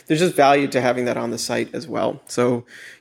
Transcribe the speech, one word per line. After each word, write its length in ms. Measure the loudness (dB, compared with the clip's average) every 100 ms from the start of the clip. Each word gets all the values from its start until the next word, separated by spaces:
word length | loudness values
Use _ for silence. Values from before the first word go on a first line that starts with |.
| -2
there's 120 | 0
just 160 | 2 4
value 320 | 4 4 2
to 140 | 0
having 240 | 0 0 -2
that 100 | -4
on 160 | -4
the 60 | -6
site 360 | -4 -4 -4
as 140 | -8 -8
well. 340 | -4 -4 -6 -6
So, 400 | -2 0 -2 -6 -20 -20 -6